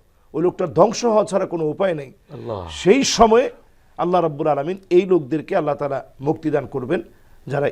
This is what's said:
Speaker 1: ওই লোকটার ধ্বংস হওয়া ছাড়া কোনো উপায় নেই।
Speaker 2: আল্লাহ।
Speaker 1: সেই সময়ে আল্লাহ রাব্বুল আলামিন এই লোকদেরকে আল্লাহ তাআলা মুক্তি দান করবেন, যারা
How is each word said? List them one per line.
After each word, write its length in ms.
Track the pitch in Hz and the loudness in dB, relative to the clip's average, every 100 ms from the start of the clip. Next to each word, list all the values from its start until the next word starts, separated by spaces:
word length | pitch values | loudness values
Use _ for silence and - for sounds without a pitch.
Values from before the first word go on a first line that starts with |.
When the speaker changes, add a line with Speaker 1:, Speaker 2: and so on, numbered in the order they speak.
| _ _ _ | _ _ _
Speaker 1:
ওই 100 | 151 | -4
লোকটার 320 | 175 - 180 | -2 -2 -2
ধ্বংস 300 | 120 208 - | 2 2 2
হওয়া 200 | 240 214 | 0 0
ছাড়া 220 | 202 190 180 | 0 -2 -4
কোনো 180 | 170 | -4
উপায় 300 | 156 151 190 | -4 -2 -2
নেই। 180 | 160 131 - _ | -2 -8 -18 _
Speaker 2:
আল্লাহ। 360 | 131 117 104 87 | -14 -10 -8 -10
Speaker 1:
সেই 340 | 76 170 254 | 0 4 4
সময়ে 460 | 254 - 226 226 269 - _ _ _ - | 4 4 6 6 2 -4 _ _ _ -6
আল্লাহ 220 | 170 180 | -2 0
রাব্বুল 260 | 165 143 160 | 0 0 -2
আলামিন 320 | 143 147 190 - | 0 -2 -8 0
এই 120 | 175 | 2
লোকদেরকে 540 | 190 180 131 156 - 185 | 4 2 0 -4 -2 -2
আল্লাহ 180 | 151 | -2
তাআলা 300 | 143 147 135 - - | -2 -4 -6 -10 -8
মুক্তি 300 | 135 151 156 | -4 -4 -2
দান 160 | 143 127 | -2 -4
করবেন, 360 | 135 120 175 - - _ - - | -6 -4 -4 -6 -18 _ -20 -8
যারা 240 | 139 143 | -4 -2